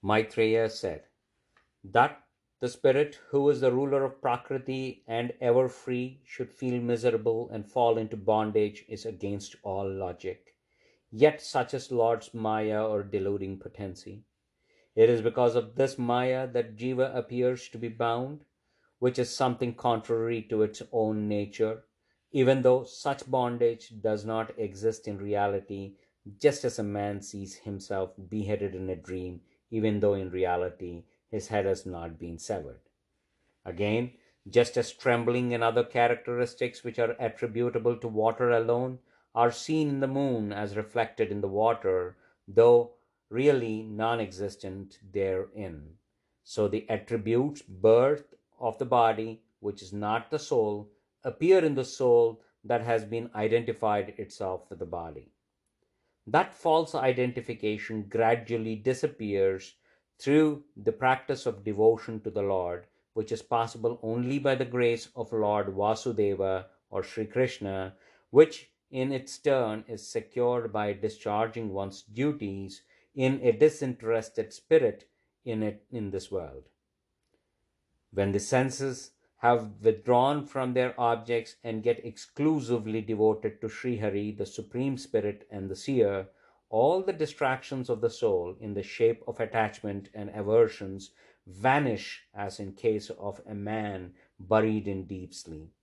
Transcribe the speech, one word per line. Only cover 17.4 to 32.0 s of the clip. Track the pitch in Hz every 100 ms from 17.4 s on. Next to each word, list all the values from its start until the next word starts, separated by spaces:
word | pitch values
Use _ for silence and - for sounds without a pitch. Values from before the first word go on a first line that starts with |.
| 123 127 -
to | 113
be | 117
bound, | 113 117 117 131 147 _ _ _ _ _ _
which | 127 127
is | 123
something | - 131 120 123
contrary | 117 123 113 - 113 113 117 110
to | 110
its | 107 107 -
own | 117 107 107 104
nature, | 104 101 - 110 113 _ _ _ _ _
even | 147 127 135
though | 127 127
such | 123 - 143 139 -
bondage | 131 123 120 120 113 - 110
does | 107 107 104
not | 113 110 -
exist | 107 95 110 110 -
in | 101
reality, | 101 104 101 101 98 98 98 - _ _ 107 101
just | 147 143
as | 127 -
a |
man | 104 104 101 101
sees | 101 101 98
himself | - - 98 - 98 92 - 92
beheaded | 107 101 104 101
in | 92 95
a | 90
dream, | 80 92 90 90 _ _ _
even | 113 110 104
though | 101
in | 98 95
reality | 90 92 87 90 - 90 85 - _ _
his | 107 -
head | 107 98
has | 95
not | - 87